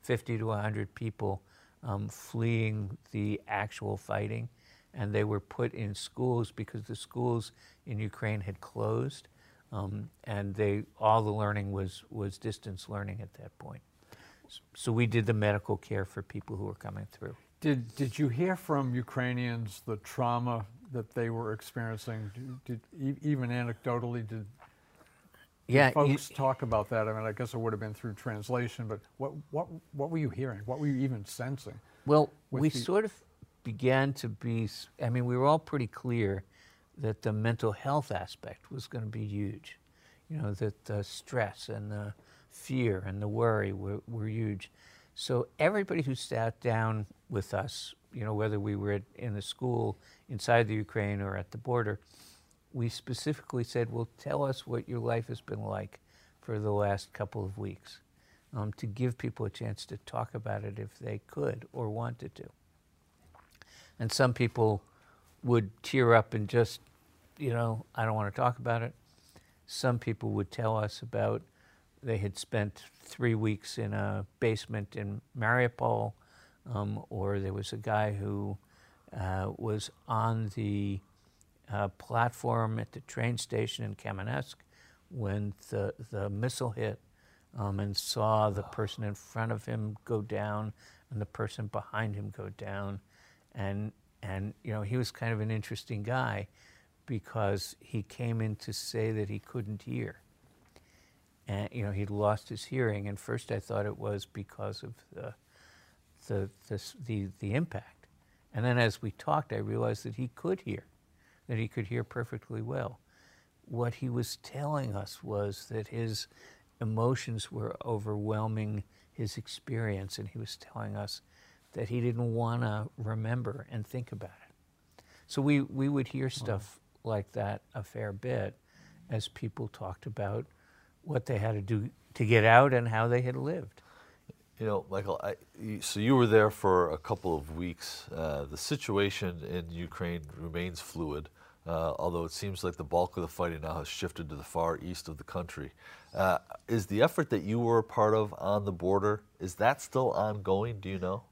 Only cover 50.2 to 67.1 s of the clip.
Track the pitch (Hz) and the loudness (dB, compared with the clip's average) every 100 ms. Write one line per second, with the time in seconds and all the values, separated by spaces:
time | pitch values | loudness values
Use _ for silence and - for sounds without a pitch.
50.2 | _ 107 - 117 110 107 104 110 101 101 | _ -6 6 6 6 2 -2 0 0 0
51.2 | 98 95 98 110 123 120 104 104 - - | -2 -4 -6 -8 0 0 2 -2 -6 -20
52.2 | - - _ _ _ 127 117 - - 123 | -20 -20 _ _ _ -4 -2 -4 -8 -6
53.2 | 151 151 - 127 117 123 117 117 117 - | -2 -4 -4 -4 -2 0 0 -2 -6 -8
54.2 | 139 139 139 131 - 117 - 120 113 117 | -4 0 0 -2 -4 -6 -4 -4 0 0
55.2 | 113 117 - 107 104 101 98 - _ - | -2 -8 -8 -6 -4 -4 -6 -12 _ -20
56.2 | - _ - 107 107 104 101 98 - - | -20 _ -6 -2 2 2 2 0 -4 -6
57.2 | 104 117 95 104 101 98 - - _ _ | -6 -4 -6 -6 -8 -8 -16 -20 _ _
58.2 | _ _ _ 120 107 - 113 104 123 120 | _ _ _ -4 -4 -4 -8 0 0 0
59.2 | 123 - 104 - 110 104 - 110 - 120 | -6 -4 -6 -4 -6 -6 -8 -12 -6 -4
60.2 | 117 113 110 104 107 101 107 - 117 107 | -4 -6 -4 -4 -4 -8 -10 -8 -8 -8
61.2 | _ - 143 117 - 131 110 110 120 120 | _ -2 -2 -2 -8 -6 -4 -4 -6 -6
62.2 | - - - - _ _ _ _ _ _ | -12 -14 -18 -18 _ _ _ _ _ _
63.2 | - - - _ - - - - 113 - | -20 -20 -20 _ -20 -20 -20 -6 -2 4
64.2 | 127 120 120 - 110 101 - _ - - | 4 6 2 6 4 4 -2 _ -20 -20
65.2 | _ _ 123 117 98 - - 135 120 113 | _ _ 4 4 4 -6 0 4 10 10
66.2 | - 110 101 120 113 - - _ _ | 8 0 2 4 4 0 -16 _ _